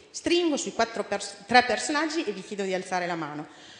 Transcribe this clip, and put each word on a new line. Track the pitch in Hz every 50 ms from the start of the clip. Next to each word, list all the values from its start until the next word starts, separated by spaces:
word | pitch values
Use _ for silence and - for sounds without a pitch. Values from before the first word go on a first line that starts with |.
| - -
stringo | - - - - 339 349 349 330 285 254
sui | - 196 -
quattro | - 226 226 - - 202
pers-, | - 202 196 - - - - -
tre | - 233 247 240
personaggi | 240 208 208 - - 302 294 320 311 302 339 -
e | -
vi | 196 190
chiedo | 180 - 214 196 196
di | 190 185
alzare | 180 185 - 190 180 175
la | 175 175
mano. | 165 160 143 151 151 160 - - - - - - -